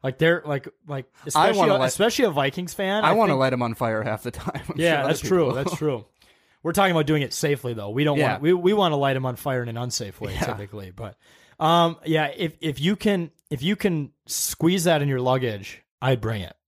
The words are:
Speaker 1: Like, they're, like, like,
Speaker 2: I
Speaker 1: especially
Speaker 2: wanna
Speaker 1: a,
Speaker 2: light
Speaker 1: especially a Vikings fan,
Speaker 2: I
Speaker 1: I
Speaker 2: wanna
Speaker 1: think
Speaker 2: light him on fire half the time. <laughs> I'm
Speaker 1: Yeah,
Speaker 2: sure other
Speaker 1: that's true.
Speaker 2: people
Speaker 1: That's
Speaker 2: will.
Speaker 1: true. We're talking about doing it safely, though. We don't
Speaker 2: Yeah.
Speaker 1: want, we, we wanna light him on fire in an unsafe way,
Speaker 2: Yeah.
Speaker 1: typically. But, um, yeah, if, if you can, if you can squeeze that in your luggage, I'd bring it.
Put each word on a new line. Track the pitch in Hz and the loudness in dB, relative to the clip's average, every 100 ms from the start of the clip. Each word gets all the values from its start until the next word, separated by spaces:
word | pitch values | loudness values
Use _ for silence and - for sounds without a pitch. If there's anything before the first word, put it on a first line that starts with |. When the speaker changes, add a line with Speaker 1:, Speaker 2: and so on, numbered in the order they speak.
Speaker 1:
Like, | 131 127 | -6 2
they're, | 160 170 151 | 2 2 0
like, | 139 135 _ - | -6 -6 _ -12
like, | 139 131 _ | -12 -12 _
Speaker 2:
I | - | -2
Speaker 1:
especially | 151 180 208 | 4 4 4
Speaker 2:
wanna | 165 | 4
Speaker 1:
a, | 143 | 4
Speaker 2:
light | 127 | 2
Speaker 1:
especially | - 214 233 233 | 2 0 4 2
a | |
Vikings | 147 139 156 180 - | 2 -2 -2 -8 -4
fan, | 190 202 | -2 2
Speaker 2:
I | 208 | 4
Speaker 1:
I | |
Speaker 2:
wanna | 208 208 | 4 4
Speaker 1:
think | 139 | 4
Speaker 2:
light | 135 | 2
him | 127 | 0
on | 120 | -2
fire | 113 117 110 | -2 -2 -2
half | 107 107 | -2 -4
the | 120 | -6
time. | - - - - | -8 -8 -8 -8
<laughs> | |
I'm | 170 | -2
Speaker 1:
Yeah, | 170 | 0
Speaker 2:
sure | 151 | 2
other | 135 | 0
Speaker 1:
that's | 156 | -2
true. | - 185 | 0 2
Speaker 2:
people | 143 127 | 2 0
Speaker 1:
That's | 139 | -4
Speaker 2:
will. | 165 | -2
Speaker 1:
true. | 151 123 101 _ _ _ _ _ | -2 -4 -8 _ _ _ _ _
We're | 160 | -4
talking | 170 196 | 2 2
about | 165 147 | 2 2
doing | 151 | 0
it | 131 | 0
safely, | - 151 143 123 | -4 -2 -2 -4
though. | 113 101 | -8 -6
We | 117 | -2
don't | 147 143 | 0 2
Speaker 2:
Yeah. | 143 | 0
Speaker 1:
want, | 101 | 0
we, | 151 | 0
we | 185 175 | 2 2
wanna | 208 185 147 | 2 2 2
light | 139 131 | 0 0
him | 131 | -2
on | 120 | -4
fire | 147 127 | -4 -4
in | 120 | -4
an | 117 | -6
unsafe | 123 - 104 - | -6 -6 -8 -10
way, | 107 | -8
Speaker 2:
Yeah. | 98 139 | -4 -4
Speaker 1:
typically. | 113 101 101 95 | -6 -10 -14 -16
But, | 95 107 - _ _ _ _ | -12 -14 -14 _ _ _ _
um, | 160 170 170 165 160 | 2 4 2 0 -2
yeah, | 156 147 151 | 0 0 -4
if, | 165 - | -6 -4
if | 160 123 | -6 -2
you | 156 202 | 0 0
can, | 220 196 170 _ _ | 0 0 -2 _ _
if | 139 | -4
you | 147 208 | -2 0
can | 208 165 143 _ _ | 0 -2 -4 _ _
squeeze | - - - 160 185 | -6 -6 0 2 4
that | 170 156 | 4 2
in | 143 | 2
your | 131 | 0
luggage, | 127 131 123 104 95 - _ _ | 2 2 0 -4 -10 -18 _ _
I'd | 131 127 | 0 0
bring | 110 110 | 0 -4
it. | 90 - | -8 -14